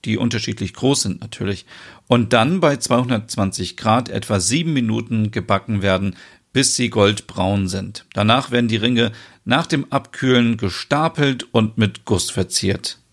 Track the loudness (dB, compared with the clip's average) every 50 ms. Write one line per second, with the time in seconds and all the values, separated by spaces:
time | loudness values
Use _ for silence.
0 | -2 -2 -2 0 0 -2 -2 -2 -4 -6 -6 -6 -6 -8 -6 -2 0 0 2 2
1 | -2 -4 -6 -8 -10 -14 -10 -6 -4 -4 -4 -6 -8 _ -20 -20 -20 -20 -20 -20
2 | _ _ 2 2 2 4 4 4 4 2 2 2 2 2 2 0 0 0 0 0
3 | 2 0 -2 -4 -4 -6 -4 -2 -2 -2 -2 -4 -8 -8 -8 -4 0 2 2 2
4 | 0 -2 -6 -6 -4 0 -2 0 0 0 0 0 0 0 0 0 0 0 0 -2
5 | -2 -2 0 0 0 0 -2 -4 0 0 0 0 0 -2 -2 0 2 2 2 2
6 | 0 -2 -4 -8 -18 -20 -20 _ _ _ _ 0 0 2 0 0 -2 0 2 4
7 | 4 4 4 0 -6 -10 -6 -2 0 0 0 0 0 -2 -4 -6 -8 -8 -12 -14
8 | -18 _ -4 0 2 4 4 2 2 0 0 0 2 2 0 0 0 2 2 2
9 | 2 0 -2 -8 -20 -20 -20 _ _ 0 0 0 0 0 -2 -2 -2 -2 -4 -4
10 | -4 -6 -10 -2 2 4 4 4 4 2 0 0 -2 -4 -4 -6 -4 _ 0 0
11 | 0 -2 0 0 0 0 0 -2 -8 0 0 2 2 2 2 2 0 0 0 -4
12 | _ -2 0 0 0 -2 -2 -4 -4 -2 -2 -2 0 0 -2 -2 -4 -10 -12 _
13 | _ _